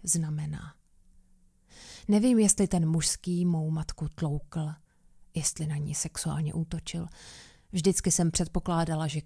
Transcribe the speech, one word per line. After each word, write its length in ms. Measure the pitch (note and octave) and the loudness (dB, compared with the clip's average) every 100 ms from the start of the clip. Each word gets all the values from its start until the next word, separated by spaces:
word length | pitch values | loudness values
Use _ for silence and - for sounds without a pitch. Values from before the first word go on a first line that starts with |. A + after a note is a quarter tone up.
znamená. 720 | F3 E3 D#3 D3+ D3+ D3 D#3 - _ _ - - _ _ _ _ _ - - - - | 0 0 0 -4 -6 -8 -10 -18 _ _ -20 -20 _ _ _ _ _ -20 -20 -6 2
Nevím, 300 | G#3 B3+ A3+ | 4 6 6
jestli 300 | G#3 - F#3+ | 6 4 4
ten 220 | F3+ D#3+ | 4 4
mužský 540 | E3 - - F3+ F3 | 2 0 -2 -2 0
mou 260 | F3 E3 D#3 | 2 0 0
matku 380 | D#3+ D#3 - D3+ | -2 -4 -6 -8
tloukl, 600 | - D#3 D3 - D#3+ D3+ D3+ _ _ _ - - | -4 -4 -4 -6 -6 -6 -8 _ _ _ -20 -10
jestli 320 | E3 C#3+ - D#3 | -4 -4 -4 -4
na 100 | D3 | -4
ní 180 | D3 | -4
sexuálně 600 | D3 D#3+ - D#3+ D3 D3+ | -6 -6 -4 -4 -2 -2
útočil. 520 | E3 D#3+ E3 - E3+ E3+ - - - - - - | -4 -4 -6 -6 -8 -8 -12 -20 -20 -20 -20 -6
Vždycky 380 | F#3 F3+ F3 F3+ | 0 2 2 2
jsem 200 | - E3 | 4 4
předpokládala, 760 | - E3 F3+ - E3 E3 D#3 D#3 | 2 0 -2 0 0 0 0 -2
že 140 | D3 | -4